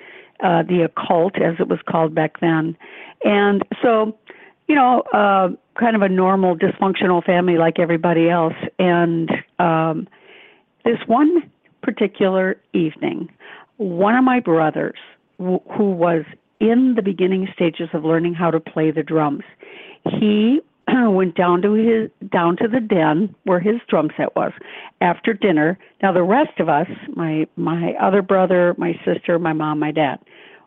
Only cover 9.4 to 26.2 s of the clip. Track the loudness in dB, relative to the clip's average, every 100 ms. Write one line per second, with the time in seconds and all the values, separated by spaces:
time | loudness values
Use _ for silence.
9.4 | -6 -2 0 2 0 -4 -8 _ _ -20
10.4 | -20 _ _ _ -2 -2 0 2 4 2
11.4 | -4 _ _ _ -8 -2 -4 0 0 2
12.4 | -2 -4 _ -2 -2 -2 -6 -6 -10 _
13.4 | -20 -20 -20 -8 -6 0 2 2 2 2
14.4 | 2 2 2 -2 -6 -8 -20 -20 _ -10
15.4 | -4 -4 -4 -2 -2 2 0 0 -4 -16
16.4 | _ -2 0 2 2 2 -2 0 0 0
17.4 | -4 -2 -2 -2 -8 -4 0 0 0 -2
18.4 | -2 -2 -4 -2 -2 -2 -2 -2 -2 -4
19.4 | -10 -20 -20 -20 -20 -10 -6 -2 0 2
20.4 | 2 0 -2 _ -2 2 2 2 0 0
21.4 | 2 2 2 2 2 0 -2 -10 -4 0
22.4 | 0 0 0 -2 0 0 2 2 -2 -4
23.4 | -2 0 0 -2 -2 0 0 -2 -4 -2
24.4 | -4 -8 -18 -20 -18 -4 -2 0 -4 -2
25.4 | 0 2 0 -2 -10 -4 0 2